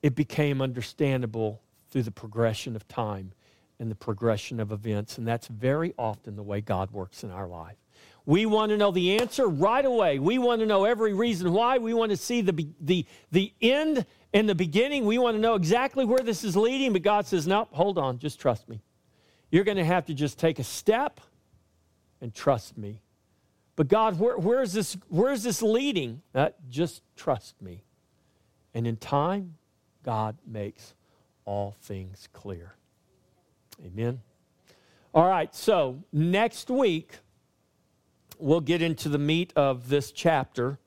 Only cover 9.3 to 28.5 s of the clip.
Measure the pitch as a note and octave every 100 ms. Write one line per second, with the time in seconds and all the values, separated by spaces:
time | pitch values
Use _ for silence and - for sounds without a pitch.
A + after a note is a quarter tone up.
9.3 | - A#3+ D3 F#3+ B3 C4+ A#3+ F#3 C#3 D3
10.3 | B3+ A#3+ A#3 A3 G3+ G3+ A#3 A3 G3 A#3
11.3 | F#3+ F3+ F3+ A#3 C4 A3+ A#3 A3+ G3+ -
12.3 | A#3+ F#3 D#3+ D3+ - D3 F3+ - - _
13.3 | E3 G3 _ A#3 C#4 D#4 C#4+ - _ _
14.3 | G3 G#3+ F3+ F3 E3 C4 C#4+ G#3+ A#3 A#3+
15.3 | A3 A3 A3 D#3+ A#3 C4+ C4+ B3 B3+ A#3
16.3 | G3 A3 F3 A3 C4+ C4+ F#3+ F3+ G#3 -
17.3 | F#3 D3+ G3+ A3+ - G3 F3+ C3+ B2 C#3+
18.3 | - C3+ A2+ - A2+ _ _ _ _ _
19.3 | _ _ D#3+ G3 G3+ D#3+ F3+ E3 C#3 D3
20.3 | - E3 D3+ B2+ - - A3+ C#4+ - _
21.3 | _ _ _ _ _ _ _ _ _ A#2+
22.3 | - - B2 - - G#2 G#2+ _ _ _
23.3 | _ _ _ _ - C#3+ G#3+ A3 F3 A3+
24.3 | B3 F3+ B3 B3+ G3 G3 F#3 - E3 B3
25.3 | C4+ A#3 G3+ A3+ A3+ C#4 G#3 B2+ A#2+ _
26.3 | C3 C#3+ - C3+ B2 E3+ - _ - -
27.3 | B2 - _ F#2+ F2 _ _ _ _ _
28.3 | _ _